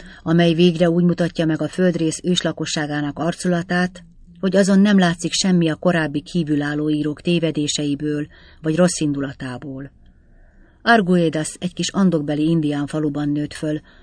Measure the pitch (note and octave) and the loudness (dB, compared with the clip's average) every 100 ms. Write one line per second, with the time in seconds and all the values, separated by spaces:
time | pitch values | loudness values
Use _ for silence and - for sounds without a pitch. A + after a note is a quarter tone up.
0 | - - - E3 E3+ D#3+ F3+ D#3+ F3 E3+ | -20 -10 0 2 4 4 4 4 2 4
1 | F3 E3+ E3+ - D#3+ D#3 D3+ - F#3 E3 | 2 2 -2 -2 -2 -2 -4 0 0 2
2 | D#3+ D#3 - F3 E3+ D#3 D#3 - D3 D3 | -2 -2 -2 -2 -2 -4 -6 -4 -4 -4
3 | D3 C#3+ D#3+ E3+ F#3 E3+ F3 F3+ F3+ - | -4 -4 -4 -2 -2 -2 -2 -2 -2 -6
4 | - - - - G3 F#3 G3 G3 G3+ G3 | -20 -20 -20 -6 0 2 4 6 6 6
5 | F3 E3+ E3 - G3 F3+ E3 D3+ F#3 F3 | 4 0 -4 -2 0 2 2 0 0 0
6 | D#3 C#3+ - F3+ D3+ D3 C#3+ D3 D3+ D3+ | 0 -4 -4 -4 0 -2 -2 -2 -2 -2
7 | D3+ C#3+ - F3 D#3+ D#3 D3 - D3 C#3+ | -2 -4 0 0 0 -2 -2 -2 -4 -4
8 | D3+ D3 D3+ - - - D#3 D#3 F3 - | -4 -4 -6 -12 -20 -8 -4 2 2 2
9 | D3+ C#3 C#3 C3+ C3 B2 - C3 C#3 - | -2 -2 -6 -8 -10 -10 -12 -12 -14 -18
10 | - _ _ - - - - _ - A#3 | -20 _ _ -20 -20 -20 -20 _ 2 4
11 | F3+ F3+ E3 D#3 D#3 - F3+ - E3+ - | 4 2 2 0 -4 -6 -8 -6 -4 0
12 | G3 E3 D3 D3 D#3 E3 D3+ C#3+ C#3+ D#3 | 2 2 0 0 2 2 0 -2 -4 -2
13 | D3+ C#3+ D3 D3 D3 - D#3 D3+ - - | -2 -2 -2 -2 -4 -6 -6 -6 -8 -20